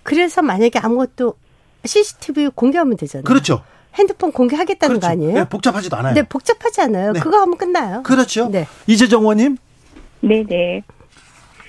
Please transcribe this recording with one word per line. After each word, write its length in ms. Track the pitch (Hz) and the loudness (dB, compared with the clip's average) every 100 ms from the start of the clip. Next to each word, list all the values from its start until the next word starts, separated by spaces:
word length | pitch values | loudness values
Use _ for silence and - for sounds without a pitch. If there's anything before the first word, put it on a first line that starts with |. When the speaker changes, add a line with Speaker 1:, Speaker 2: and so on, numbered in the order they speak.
Speaker 1:
그래서 380 | - 302 349 370 | -2 0 0 0
만약에 340 | 302 190 233 240 | 0 2 2 2
아무것도 540 | 220 240 254 - 240 - _ _ _ _ | -2 -2 -2 -2 -4 -4 _ _ _ _
씨씨티비 640 | - 415 415 - - 294 285 - | -2 0 0 -4 -8 -4 -4 0
공개하면 400 | 247 339 294 214 | 0 2 0 -2
되잖아요. 280 | 147 135 | -6 -6
Speaker 2:
그렇죠. 400 | 151 262 - 131 - _ _ - | 0 0 2 -2 -4 _ _ -2
Speaker 1:
핸드폰 360 | 392 - 359 | 0 0 -4
공개하겠다는 680 | - 247 294 359 381 294 233 | 0 0 0 -4 -2 0 0
Speaker 2:
그렇죠. 80 | 175 | 0
Speaker 1:
거 40 | |
아니에요? 220 | 170 156 | -2 0
Speaker 2:
네, 160 | 208 - | 0 -2
복잡하지도 460 | 196 254 196 180 110 | -2 -2 -2 -4 -4
않아요. 160 | 131 | 0
Speaker 1:
네, 80 | - | 0
복잡하지 580 | 208 269 - 453 466 415 | 0 -2 -4 -2 -2 -2
않아요. 320 | 285 190 202 | -2 0 -2
Speaker 2:
네. 60 | - | -2
Speaker 1:
그거 220 | 320 415 | 0 2
하면 160 | 370 339 | 2 0
끝나요. 460 | 359 359 220 202 | -2 -2 -4 -6
Speaker 2:
그렇죠. 460 | 262 262 151 214 233 | 0 0 0 -2 -2
Speaker 1:
네. 180 | 190 151 - - | -2 -6 -6 2
Speaker 2:
이재정 360 | 214 240 233 | 4 6 4
의원님? 340 | 214 214 262 262 _ _ _ - - _ | 4 2 2 0 _ _ _ -20 -20 _
Speaker 3:
네, 220 | 208 220 214 | 0 0 0
네. 360 | 175 175 185 - - _ _ _ _ - - | -4 -4 -6 -12 -20 _ _ _ _ -20 -20